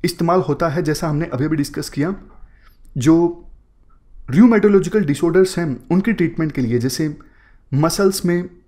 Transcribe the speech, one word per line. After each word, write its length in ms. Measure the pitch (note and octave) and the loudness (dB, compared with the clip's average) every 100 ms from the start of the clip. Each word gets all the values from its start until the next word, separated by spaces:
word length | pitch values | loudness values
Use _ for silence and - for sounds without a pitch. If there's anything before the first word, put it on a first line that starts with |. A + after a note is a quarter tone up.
| F3 | -6
इस्तेमाल 340 | - E3+ F#3 | -2 0 0
होता 300 | D3 C#3+ E3+ | 0 -2 -2
है, 140 | D3+ | -2
जैसा 260 | D#3 D3 E3 | -4 -4 -4
हमने 160 | D3 E3 | -4 -4
अभी 200 | C3+ D3+ | -4 -4
अभी 100 | D#3 | -2
डिस्कस 340 | C#3+ - C3+ | -4 -6 -10
किया, 260 | - D#3 G3+ - - - _ - _ - - | -4 -4 -6 -12 -20 -20 _ -20 _ -12 -2
जो 460 | B2 E3 E3+ - - - _ _ _ _ _ - - | 2 4 2 -4 -18 -20 _ _ _ _ _ -20 -2
रूमेटोलॉजिकल 760 | C3+ A#3+ A3 G#3 G3 E3+ G#3+ D#3 | 6 6 6 4 4 2 -2 0
डिसऑर्डर्स 540 | C#3+ E3+ F3 F#3 - | 0 2 2 2 0
हैं 280 | E3 B2+ - | -6 -6 -2
उनकी 220 | F3 G3 | 0 0
ट्रीटमेंट 380 | F#3+ E3 - D#3 | 0 -2 -2 -4
के 100 | C#3+ | -2
लिए, 180 | A#2+ A#2+ | -2 0
जैसे 380 | B2 - D#3 D3 - _ _ _ _ | -2 -4 -6 -6 -18 _ _ _ _
मसल्स 520 | C3+ D#3+ E3 G3 F#3+ F3 | 0 0 2 0 0 -2
में 240 | F3 F3+ - | -2 -4 -14